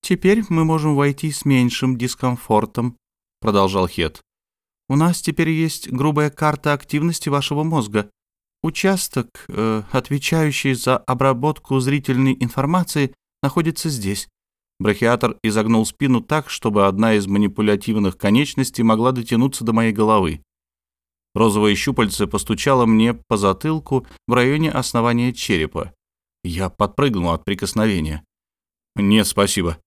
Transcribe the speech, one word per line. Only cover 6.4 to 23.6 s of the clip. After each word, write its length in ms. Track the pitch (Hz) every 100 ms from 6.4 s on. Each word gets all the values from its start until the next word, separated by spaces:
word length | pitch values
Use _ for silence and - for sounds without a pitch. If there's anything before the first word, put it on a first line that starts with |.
| 156 147 151
активности 560 | 143 - 147 165 165 -
вашего 340 | 143 139 147
мозга. 480 | 156 160 104 104 104 _ _ _ _ _
Участок, 840 | 160 - 190 190 - - 117 - -
э, 340 | - 110 110 101
отвечающий 800 | 127 - 139 - 160 156 135 139
за 220 | 127 - 127
обработку 840 | - 127 135 123 147 156 - 135
зрительной 560 | 127 143 139 127 135 131
информации, 760 | 120 - 139 180 175 156 135 - _ _
находится 480 | 139 - 165 165 165
здесь». 380 | 135 98 202 - _ _ _ _ _
Брахиатор 560 | 101 101 117 120 120 -
изогнул 420 | 110 107 110 113
спину 360 | 110 - 139 123
так, 280 | - 156 147
чтобы 380 | - 117 104 98
одна 280 | 98 113
из 120 | 107 98
манипулятивных 880 | 101 104 98 107 104 - 110 98 92
конечностей 680 | 101 113 143 - 131 -
могла 260 | 117 110 123
дотянуться 540 | 127 117 117 135 135
до 80 | 113
моей 200 | 110 113
головы. 480 | 104 107 110 87 76 _ _ _ _ _ _ _ _ _
Розовое 400 | 98 113 208 107
щупальце 520 | 104 - 127 107 - 101
постучало 600 | 104 - 104 - 131 117
мне 260 | 110 113
по 240 | 117 _ 107
затылку 720 | 98 95